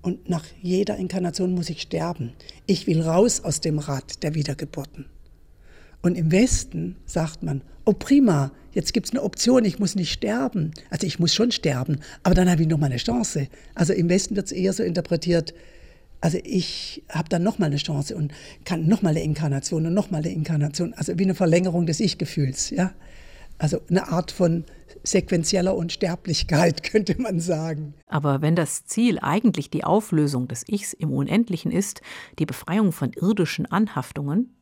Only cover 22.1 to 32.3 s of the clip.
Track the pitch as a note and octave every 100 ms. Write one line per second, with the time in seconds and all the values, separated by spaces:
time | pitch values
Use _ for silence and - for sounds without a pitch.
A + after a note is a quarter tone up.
22.1 | - D3+ - C3+ - - - F#3 - -
23.1 | - - - - - D3+ D#3+ - F3+ -
24.1 | E3+ F3 - F3 E3+ D#3 - - - -
25.1 | G3 F3+ F3 E3 G3 F#3 F#3+ E3+ - F3+
26.1 | F3 - D#3 - D#3 E3+ - - G#3+ G3
27.1 | - A#3 F3 E3+ D#3 E3 D3+ D3+ - _
28.1 | D3+ D3 C#3 D3 E3+ D#3 - - - A#3+
29.1 | E3+ - F3+ A#3 D3+ C#3+ D3+ - G3 G#3+
30.1 | D#3+ D3 C3 B2+ A#2 - G#3 - - D#3
31.1 | C3+ C#3 G3+ A3+ F3 E3+ - G3+ - -
32.1 | - -